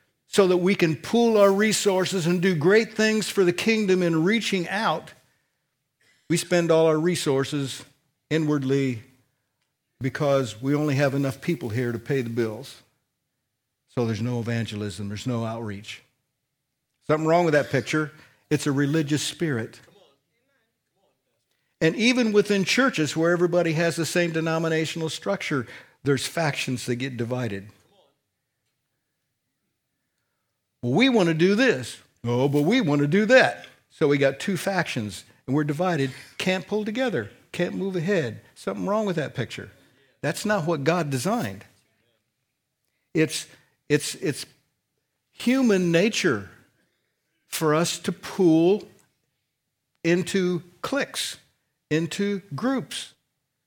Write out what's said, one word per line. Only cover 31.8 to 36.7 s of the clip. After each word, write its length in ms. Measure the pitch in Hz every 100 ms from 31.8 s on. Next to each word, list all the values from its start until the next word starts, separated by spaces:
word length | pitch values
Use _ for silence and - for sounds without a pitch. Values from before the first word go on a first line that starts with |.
| 117 - _ _
"Oh, 240 | 117 120 143
but 140 | 143
we 200 | 147 254
want 200 | 170 143
to 60 | 147
do 180 | 190 214
that." 420 | 254 135 - - _ _
So 180 | - 147
we 100 | 143
got 220 | 139 131
two 180 | - 185
factions, 680 | 196 190 160 123 104 90 - _ -
and 100 | 143
we're 80 |
divided. 480 | 151 147 185 160 135 - - -
Can't 280 | 185 185
pull 200 | -